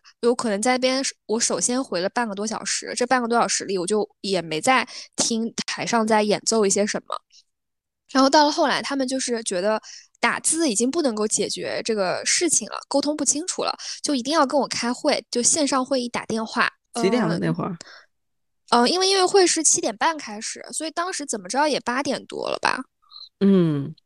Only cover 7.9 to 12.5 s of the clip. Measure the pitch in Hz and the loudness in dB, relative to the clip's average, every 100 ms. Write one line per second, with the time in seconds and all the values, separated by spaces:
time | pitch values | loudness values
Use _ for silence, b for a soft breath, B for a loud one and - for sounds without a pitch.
7.9 | _ _ 269 269 302 294 302 285 170 226 | _ _ 4 6 6 6 4 2 2 0
8.9 | 277 254 262 247 226 226 185 202 220 B | -2 -2 -2 -2 -4 -4 -2 0 -2 B
9.9 | B B - 233 - - 320 320 202 240 | B B -2 0 0 -2 0 0 2 0
10.9 | 339 285 214 214 - 175 180 131 127 - | 0 0 0 -2 -2 -2 -4 -6 -4 -2
11.9 | 214 180 123 - - 349 | 0 0 -2 0 0 2